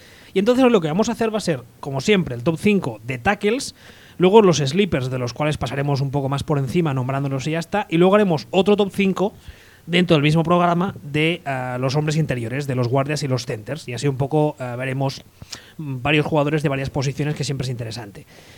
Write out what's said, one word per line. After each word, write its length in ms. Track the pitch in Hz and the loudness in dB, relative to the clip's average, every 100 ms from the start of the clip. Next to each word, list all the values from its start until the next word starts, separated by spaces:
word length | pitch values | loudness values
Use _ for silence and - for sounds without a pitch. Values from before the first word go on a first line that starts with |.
| - - - | -20 -20 -6
Y 60 | 190 | -2
entonces 260 | 202 247 254 | 2 4 6
lo 120 | 220 | 4
que 60 | 156 | 2
vamos 200 | 170 226 | 0 0
a 40 | |
hacer 200 | 220 226 | 0 -2
va 60 | 208 | -2
a 40 | |
ser, 200 | 185 135 - - | -4 -4 -6 -14
como 220 | 143 135 | -8 -4
siempre, 320 | 214 202 151 | 2 2 2
el 80 | 120 | -2
top 140 | 123 160 | -2 0
cinco 420 | 208 202 131 107 117 | 2 2 0 -8 -8
de 140 | 127 | -4
tackles, 560 | 185 202 202 247 - - - - - - | -2 0 -2 -2 -6 -14 -20 -20 -18 2
luego 240 | 180 220 | 6 8
los 160 | 196 143 | 8 4
sleepers, 540 | 135 175 202 147 127 | 0 0 0 0 -2
de 80 | 127 | -4
los 140 | 120 | -6
cuales 240 | - 151 143 | -2 -2 -2
pasaremos 440 | 127 139 143 139 | -4 -4 -2 0
un 80 | 139 | 0
poco 200 | 143 135 | -2 -2
más 140 | 139 | -4
por 140 | - 143 | -2 -2
encima 380 | 135 175 160 135 | 0 0 0 0
nombrándolos 500 | 127 135 139 135 156 | -2 -2 -2 -4 -4
y 60 | |
ya 80 | 160 | -4
está, 260 | 165 202 - | -4 -4 0
y 60 | 165 | 4
luego 180 | 180 208 | 6 6
haremos 320 | 202 156 - | 4 0 0
otro 260 | 180 196 202 | 0 4 4
top 140 | 196 | 2
cinco 420 | - 190 180 196 - - - - - - | 2 0 2 -4 -6 -20 -20 -20 -20 -2
dentro 280 | 175 175 156 | 0 4 4
del 80 | |
mismo 200 | 147 165 | 4 2
programa 500 | 165 175 175 175 196 - | 2 2 2 2 -2 -6
de, 400 | 143 151 160 175 - | -6 -2 0 -2 -4
eh, 320 | 131 127 123 | -6 -4 -4
los 160 | 131 147 | -2 0
hombres 200 | 151 151 | 0 0
interiores, 500 | 143 127 117 131 139 | 0 -2 -4 -6 -4
de 80 | 127 | -2
los 120 | 120 | 0
guardias 340 | 135 139 147 | 0 0 -2
y 40 | 143 | -2
los 180 | 127 - | -4 -4
centers, 420 | 113 107 151 - | -8 -8 -10 -8
y 60 | |
así 140 | 117 147 | -4 -2
un 100 | 127 | -2
poco, 380 | 135 151 151 - | 0 2 0 -2
eh, 160 | 123 120 | -8 -6
veremos, 460 | 131 131 135 - - - - - - - | -4 -2 -4 -4 -18 -20 -20 -18 -20 -14
mm, 240 | 147 127 | -10 -4
varios 220 | 143 151 147 | 0 2 2
jugadores 360 | 156 143 151 | 0 0 0
de 60 | 147 | -2
varias 200 | 135 135 | -2 -4
posiciones, 420 | 147 135 131 147 | -4 -4 -4 -6
que 100 | 151 139 | -4 -6
siempre 180 | 135 131 | -4 -6
es 60 | |
interesante. 540 | 120 110 110 104 95 - - - | -6 -8 -10 -14 -18 -20 -20 -20